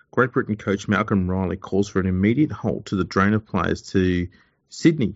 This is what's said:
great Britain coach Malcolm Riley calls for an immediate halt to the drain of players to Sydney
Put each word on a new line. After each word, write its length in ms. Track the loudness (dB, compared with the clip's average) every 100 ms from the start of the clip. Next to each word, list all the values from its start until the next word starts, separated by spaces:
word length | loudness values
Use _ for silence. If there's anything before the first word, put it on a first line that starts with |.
| _ 0
great 140 | 0
Britain 240 | 0 -4 -4
coach 320 | -2 -4 0
Malcolm 420 | 0 2 0 0
Riley 280 | -2 -2 -4
calls 300 | -4 -2 0
for 120 | 0
an 80 | 0
immediate 440 | 2 2 2 0
halt 360 | -2 -4 -4 -4
to 80 | -4
the 80 |
drain 300 | -2 2 2
of 120 | 2 -2
players 380 | -2 -2 -4 -2
to 360 | 0 2 0 -4 -10 _ _ _
Sydney 460 | 0 2 2 -2